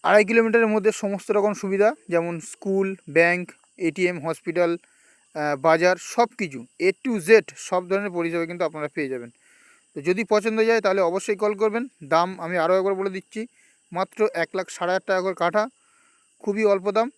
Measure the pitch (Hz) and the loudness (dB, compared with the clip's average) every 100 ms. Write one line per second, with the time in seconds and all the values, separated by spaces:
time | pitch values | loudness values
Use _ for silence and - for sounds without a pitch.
0 | 165 208 208 233 226 233 226 214 202 - | 6 4 6 4 4 2 2 2 0 0
1 | 202 196 - 208 208 202 196 196 214 - | -6 -6 -2 0 0 -2 -4 2 2 0
2 | - 170 170 170 - - 196 190 190 190 | -2 -2 -2 -8 -12 -10 -2 -2 -2 -6
3 | - 151 170 180 175 - _ - 170 151 | 0 2 4 2 -6 -16 _ -6 -6 -2
4 | 180 175 156 160 - 170 170 170 _ _ | -2 -2 -6 -6 -6 0 0 -2 _ _
5 | _ _ _ 151 147 143 160 160 180 185 | _ _ _ -6 -4 0 2 4 4 0
6 | - - 240 - 180 135 120 _ 175 185 | -4 -2 -2 -2 -8 -8 -16 _ -2 0
7 | 262 220 160 220 - - - 180 180 196 | -4 -4 4 4 4 -16 -4 -4 -2 -4
8 | 202 175 165 170 165 175 165 156 147 - | -2 -4 -2 -2 -4 -4 -4 -4 -8 -6
9 | 139 127 120 _ _ _ _ _ _ - | -6 -6 -10 _ _ _ _ _ _ -6
10 | 147 185 214 214 220 220 226 226 202 196 | -2 -2 0 0 0 0 2 2 2 2
11 | 170 190 - 202 208 202 214 220 247 _ | 0 0 -4 -2 -2 0 -2 -2 -8 _
12 | 143 160 180 185 165 180 165 190 190 190 | 2 2 2 -4 -4 0 2 2 2 -2
13 | 196 185 _ 220 233 _ _ _ _ 175 | -4 -6 _ -12 -12 _ _ _ _ -6
14 | 190 - 214 170 165 190 175 - 175 185 | -6 -2 -2 0 -4 -4 -8 -6 -2 -2
15 | - 185 185 180 175 208 226 _ _ _ | 0 -2 -2 -2 0 0 -2 _ _ _
16 | _ _ _ _ - 202 214 196 190 202 | _ _ _ _ -6 0 2 2 0 -2
17 | 240 | -2